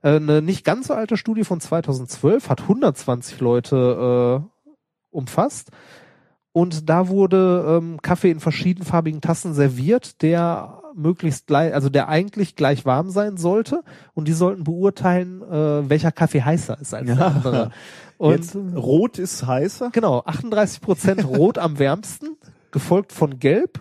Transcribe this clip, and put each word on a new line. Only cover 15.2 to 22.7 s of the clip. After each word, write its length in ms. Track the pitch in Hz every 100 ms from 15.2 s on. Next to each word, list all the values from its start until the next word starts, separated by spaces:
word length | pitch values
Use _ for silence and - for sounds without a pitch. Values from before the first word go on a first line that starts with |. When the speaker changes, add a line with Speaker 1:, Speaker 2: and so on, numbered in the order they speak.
| 180 185
Speaker 1:
äh, 460 | - 156 151 147 143
welcher 220 | 151 165
Kaffee 300 | - 165 151
heißer 380 | 123 165 - 117
ist 160 | 143 110
als 100 | 127
der 100 | 131
Speaker 2:
Ja. 120 | 180
Speaker 1:
andere. 440 | 139 127 123 117 - - - - _
Und 140 | 151
Speaker 2:
Jetzt, 240 | 151 170 196
rot 640 | 190 175 117 147 226 -
ist 260 | 185 - 127
heißer? 460 | 127 165 - 247
Speaker 1:
Genau, 320 | 233 220 123 151
achtunddreißig 560 | 156 240 214 208 -
Prozent 420 | - 185 - 190 139
rot 320 | 131 175 -
am 180 | 170 147
wärmsten, 580 | 139 165 220 - 294 311 - _ _